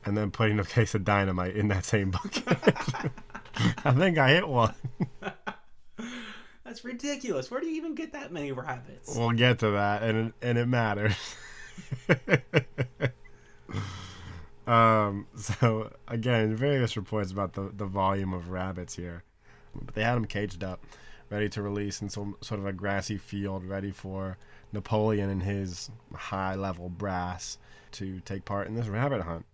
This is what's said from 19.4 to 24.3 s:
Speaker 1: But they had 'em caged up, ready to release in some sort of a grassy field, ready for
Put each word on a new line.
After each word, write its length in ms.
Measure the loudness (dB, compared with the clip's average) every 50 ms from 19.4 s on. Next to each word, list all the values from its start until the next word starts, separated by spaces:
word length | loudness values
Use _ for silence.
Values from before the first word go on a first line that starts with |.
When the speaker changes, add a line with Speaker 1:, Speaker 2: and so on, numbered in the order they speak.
| _ -20 -20 -20 -20 -14 -12
Speaker 1:
But 200 | -10 -10 -6 -4
they 100 | 0 2
had 100 | 2 2
'em 100 | 2 0
caged 360 | -2 -2 -4 -4 -4 -4 -6
up, 220 | -6 -6 -6 -10 -12 -18 -20 -20 -18 -18 -18 -18 -12 -6
ready 200 | -2 -2 -2 -2
to 140 | -2 -4
release 380 | -4 -4 -2 -2 -4 -4 -6 -6
in 80 | -8 -6
some 280 | -6 -6 -6 -8 -8 -10
sort 200 | -8 -6 -6 -4
of 60 | -4
a 60 | -4
grassy 440 | -6 -2 -2 0 0 0 0 -2 -6 -6
field, 460 | -6 -6 -6 -4 -4 -2 -4 -6 -6
ready 260 | -6 -6 -4 -4 -6
for 480 | -8 -8 -10 -8 -6 -6 -6 -6